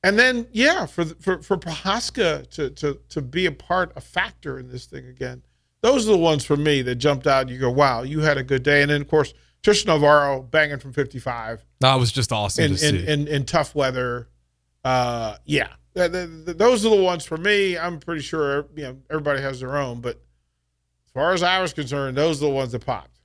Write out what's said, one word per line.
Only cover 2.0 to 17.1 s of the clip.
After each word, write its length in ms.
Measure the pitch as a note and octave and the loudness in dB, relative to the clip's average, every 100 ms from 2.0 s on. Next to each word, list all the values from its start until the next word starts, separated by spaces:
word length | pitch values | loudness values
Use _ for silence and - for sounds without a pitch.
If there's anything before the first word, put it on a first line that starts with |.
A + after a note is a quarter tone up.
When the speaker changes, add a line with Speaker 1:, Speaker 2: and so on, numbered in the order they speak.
| - - F#3 D3+ - | -4 -2 0 0 -8
Speaker 1:
to, 180 | - C#3 | -8 -8
to, 300 | C3+ D3 C#3 _ | -4 -6 -6 _
to 120 | - | -8
be 260 | B2+ D#3 F3+ | -6 -2 -2
a 40 | |
part, 400 | C#3+ - F3+ F3 - | -4 -4 -2 -2 -8
a 40 | |
factor 580 | - - G#3 - D3+ C3 | -8 -6 -6 -8 -12 -12
in 100 | B2+ | -12
this 160 | B2 - | -16 -14
thing 220 | C#3 B2+ | -16 -16
again, 340 | B2+ B2+ B2+ _ _ _ _ | -12 -10 -12 _ _ _ _
those 260 | A3 C4+ G#3+ | 2 2 4
are 40 | |
the 60 | G3 | 4
ones 280 | E3 D3+ - | 4 2 0
for 100 | D3 | 0
me 260 | D3+ C#3+ | 2 0
that 120 | B2 B2 | 0 0
jumped 320 | C#3+ C#3 C#3+ | 0 2 2
out. 220 | C3+ C3 | 2 0
You 100 | B2+ | -2
go, 100 | C3 | -2
"Wow, 340 | B2+ C#3 A#2 | 4 4 2
you 180 | C3 D#3 | -4 -2
had 160 | D3+ C#3 | 0 0
a 60 | |
good 200 | C3 C3+ | 0 0
day." 180 | B2+ C#3+ | 4 4
And 80 | C#3+ | 4
then, 100 | D3 | 0
of 80 | C#3+ | 2
course, 240 | D#3 D3+ - _ _ | 2 0 -4 _ _
Trisha 240 | - G#3 - | 2 2 2
Navarro 540 | D#3+ D3 D3 C#3+ C3+ | 4 8 6 6 -4
banging 380 | C3 D#3 D3+ C#3+ | 0 0 0 -2
from 120 | C3+ | -8
fifty-five 720 | B2+ C3 B2+ B2 A#2+ A2 A2+ _ _ | -4 -4 -4 -8 -8 -8 -12 _ _
Speaker 2:
That 140 | C3 C3+ | 2 4
was 160 | A#2+ | 2
just 200 | C3+ A#2 | 0 -2
awesome 320 | A2 G2+ - D#3+ | -2 -2 0 0
Speaker 1:
in, 100 | F#2 | 2
Speaker 2:
to 120 | D3+ | 0
Speaker 1:
in, 80 | F#2+ | 0
Speaker 2:
see. 120 | D3+ | 0
Speaker 1:
in, 200 | D3+ D3 | -2 0
in 180 | D3 C3 | -4 -2
tough 300 | E3+ D3 D3 | -2 -2 -2
weather. 520 | C3+ B2+ B2+ A#2+ A#2 _ _ _ _ _ | -2 -2 -4 -6 -10 _ _ _ _ _
Uh, 540 | C3 B2+ B2 A#2 A2 G#2 - | -2 0 0 -4 -8 -10 -4
yeah, 240 | D3 A#2 - _ - | -4 -4 -10 _ -2
th-, 160 | F3 | -2
th-, 180 | F3+ F3 D#3+ D#3+ | -2 -8 -12 -12
th-, 120 | E3+ | 2
those 260 | A3+ A#3+ A3 | 4 4 4
are 40 | G#3 | 4
the 60 | |
ones 220 | F#3 | 4